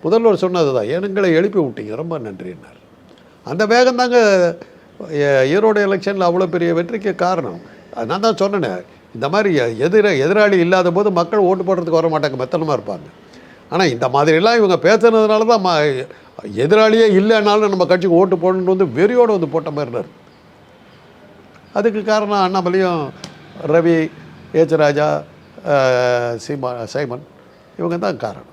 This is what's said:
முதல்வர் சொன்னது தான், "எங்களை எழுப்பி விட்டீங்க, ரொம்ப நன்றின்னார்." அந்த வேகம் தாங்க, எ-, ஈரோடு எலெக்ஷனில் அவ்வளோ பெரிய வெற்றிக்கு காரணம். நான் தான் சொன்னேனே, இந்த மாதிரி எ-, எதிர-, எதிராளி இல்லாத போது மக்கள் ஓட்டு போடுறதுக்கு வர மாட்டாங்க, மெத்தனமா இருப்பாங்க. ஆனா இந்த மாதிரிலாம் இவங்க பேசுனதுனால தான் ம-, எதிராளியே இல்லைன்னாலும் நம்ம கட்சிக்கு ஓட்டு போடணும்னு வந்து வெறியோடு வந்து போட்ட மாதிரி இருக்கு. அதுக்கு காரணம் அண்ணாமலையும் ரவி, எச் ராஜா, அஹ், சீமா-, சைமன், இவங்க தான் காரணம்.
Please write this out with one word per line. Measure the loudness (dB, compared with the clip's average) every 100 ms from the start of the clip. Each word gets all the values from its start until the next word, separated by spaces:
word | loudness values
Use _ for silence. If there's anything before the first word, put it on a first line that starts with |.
முதல்வர் | 0 2 2 2
சொன்னது | 0 0 0
தான், | 0 -2 -4
"எங்களை | -4 -2 0
எழுப்பி | 2 0 -2
விட்டீங்க, | -4 -6 -10
ரொம்ப | -10 -8 -8
நன்றின்னார்." | -10 -12 -14 -16 -20 -20 _ -20 -20 -20 -20 _
அந்த | -10 -4 2
வேகம் | 4 4 2
தாங்க, | 2 4 4 4 0 -2 -14 -20 -20 -18 -8
எ-, | -2 2 2 2 2
ஈரோடு | 2 2
எலெக்ஷனில் | 0 -2 -4 -2 0
அவ்வளோ | 0 -2
பெரிய | -2 0
வெற்றிக்கு | -2 -4 -6 -6
காரணம். | -2 -2 -2 -6 -12 -18 -20 -18 -10 -6
நான் | -2
தான் | -2
சொன்னேனே, | 0 -2 -2 -4 -6 -12 -20 _
இந்த | -8 -4
மாதிரி | 0 0 0
எ-, | -2 -2 0
எதிர-, | 2 2 0
எதிராளி | 0 2 2
இல்லாத | 2 2 2 2
போது | 0 0
மக்கள் | 0 0 0
ஓட்டு | 2 0
போடுறதுக்கு | 0 -2 0
வர | 0 0
மாட்டாங்க, | 0 -2
மெத்தனமா | -4 -4 -4 -2 -4
இருப்பாங்க. | -4 -12 -14 -20 -20 -20 -20 -20 -8
ஆனா | -2
இந்த | -2 0 0
மாதிரிலாம் | 2 2 2 2 2
இவங்க | 2 2
பேசுனதுனால | 2 4 4 4 2 2 2
தான் | 2
ம-, | 2 0 0 -2 -8 -16 -20 -18 -12 -4
எதிராளியே | 2 4 4 4 4
இல்லைன்னாலும் | 4 4 2 4 2 2
நம்ம | 0 2
கட்சிக்கு | 2 2 2
ஓட்டு | 2 2
போடணும்னு | 0 0 0 0
வந்து |
வெறியோடு | 0 0 0 2 2
வந்து | 2 -2
போட்ட | -4 -6
மாதிரி | -6 -6
இருக்கு. | -8 -10 -16 -20 -20 -20 -20 -20 -20 -20 -20 -20 -20 -20 -20 -20 -20 -8
அதுக்கு | -2 -2 -2
காரணம் | -2 -2 0 0 0
அண்ணாமலையும் | 0 0 0 0 -2 -6 -10 -20 -20 -20 -12 0
ரவி, | 2 2 0 -2 -8 -20 -20 -4
எச் | 0 2
ராஜா, | 2 2 2 -2 -2 -8 -20 -20 -14 -2
அஹ், | 0 2 2 0 0 -2 -6 -8
சீமா-, | -8 -6 -8
சைமன், | -8 -8 -8 -10 -16 -20 -20 -20 -20 -8
இவங்க | -6 -4
தான் | -4 -6
காரணம். | -8 -10 -20